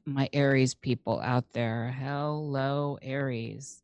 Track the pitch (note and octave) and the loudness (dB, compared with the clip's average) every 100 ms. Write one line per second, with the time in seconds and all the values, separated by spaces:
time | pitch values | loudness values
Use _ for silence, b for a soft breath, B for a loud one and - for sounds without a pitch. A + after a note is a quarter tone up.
0 | - C#3 C3+ C#3+ C#3 C3 C3 - C3+ A#2 | -4 0 0 4 6 6 4 2 -2 -2
1 | A2+ - A#2+ B2 - A#2+ A#2 A2+ A#2+ C3 | 0 -2 2 0 0 -2 -2 -2 -4 -6
2 | C3+ C#3+ D3+ D3+ D3+ C#3 C3+ C#3+ C#3+ - | -4 -4 -2 -4 -4 -2 0 0 -2 -4
3 | C3 C#3 C3+ A#2 A2+ G#2+ C#3 - | -6 -4 -2 -4 -6 -10 -14 -20